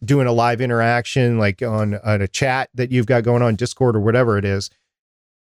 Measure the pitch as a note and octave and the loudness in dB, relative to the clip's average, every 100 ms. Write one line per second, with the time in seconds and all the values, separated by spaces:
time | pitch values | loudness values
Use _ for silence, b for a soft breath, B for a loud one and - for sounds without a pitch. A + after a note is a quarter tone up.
0 | G#2+ C#3+ B2+ A#2 A#2 A#2 B2+ A#2 A#2 A#2+ | 0 2 2 2 0 0 -2 0 0 0
1 | A#2+ - B2 A#2 G#2 G2 A#2+ G#2+ G#2 G2+ | -2 0 0 2 0 -2 -4 -2 -2 -4
2 | A2 G#2 G2 - C3+ C3 B2+ B2 B2 B2+ | -2 -2 -2 -2 -2 -2 -4 -6 -2 0
3 | A#2 B2 A#2 A#2+ A#2+ G#2+ A#2+ - B2+ A2 | 2 0 2 2 2 0 -4 -2 0 2
4 | G#2 A#2 A#2+ G2+ G2+ G2 - _ _ _ | 2 2 2 0 0 -4 -6 _ _ _
5 | _ _ _ _ | _ _ _ _